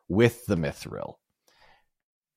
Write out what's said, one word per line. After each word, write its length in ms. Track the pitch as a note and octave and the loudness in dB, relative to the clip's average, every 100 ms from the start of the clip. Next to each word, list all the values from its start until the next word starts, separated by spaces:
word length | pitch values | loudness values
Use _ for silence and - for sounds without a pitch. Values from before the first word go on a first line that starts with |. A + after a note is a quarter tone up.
| - | -2
with 380 | F#2 A#2 - - | 4 4 4 -2
the 100 | F2+ | -2
Mithril. 600 | D2 - - G1+ - - _ _ _ _ - _ _ _ _ _ _ | -2 -6 -10 -12 -12 -14 _ _ _ _ -20 _ _ _ _ _ _